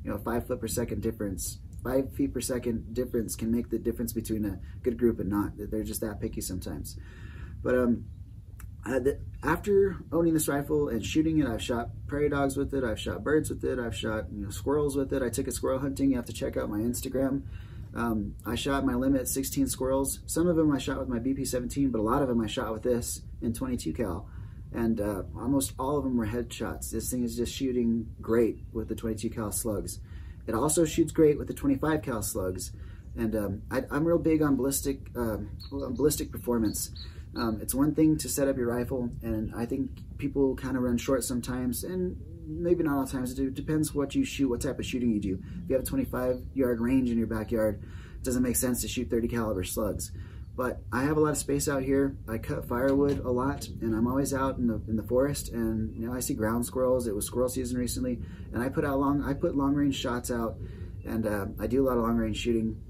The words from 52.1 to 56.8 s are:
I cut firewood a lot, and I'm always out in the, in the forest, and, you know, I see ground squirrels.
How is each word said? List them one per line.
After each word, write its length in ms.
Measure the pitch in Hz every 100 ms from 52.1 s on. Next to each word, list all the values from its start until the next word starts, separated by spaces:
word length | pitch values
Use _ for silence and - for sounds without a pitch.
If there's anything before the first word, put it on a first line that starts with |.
| 135 -
I 80 | 113
cut 300 | - 147 -
firewood 520 | 120 135 139 143 135
a 100 | 127
lot, 380 | 123 131 143 - -
and 120 | 113
I'm 140 | 110 120
always 260 | 135 139
out 240 | 135 135 127
in 100 | 120
the, 140 | 107 -
in 80 | 110
the 80 |
forest, 460 | - 123 143 143 -
and, 440 | 113 113 110 110 110
you 120 | 113
know, 60 |
I 80 | 127
see 120 | 123
ground 320 | 127 110 117 120
squirrels. 420 | 127